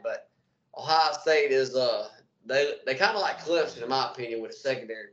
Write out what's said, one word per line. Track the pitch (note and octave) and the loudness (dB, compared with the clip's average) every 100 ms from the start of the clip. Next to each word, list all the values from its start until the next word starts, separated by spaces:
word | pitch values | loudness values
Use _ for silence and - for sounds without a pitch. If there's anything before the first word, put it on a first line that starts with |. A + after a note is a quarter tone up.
but | C#3 B2 - _ _ _ _ - | -6 -6 -10 _ _ _ _ -8
Ohio | D3 D#3+ D#3 | 2 4 4
State | D3 E3 D#3 C#3+ | 2 2 4 4
is, | C3+ C3 | 4 2
uh, | B2+ B2 G#2+ - - _ _ A2 | 2 0 0 -4 -12 _ _ -2
they, | C3+ C#3+ - B2+ | 0 0 -2 -4
they | |
kinda | C3+ G3+ G#3+ | 0 2 2
like | E3+ - | -2 -4
Clemson, | D3+ E3+ D3 B2 | 0 0 0 -4
in | A#2 | -2
my | C3 A#2+ | 0 -2
opinion, | - A#2+ A2+ | -4 -6 -6
with | A2 | -8
a | |
secondary | - C3+ B2+ A2+ A2 G2+ | -6 -4 -4 -6 -14 -16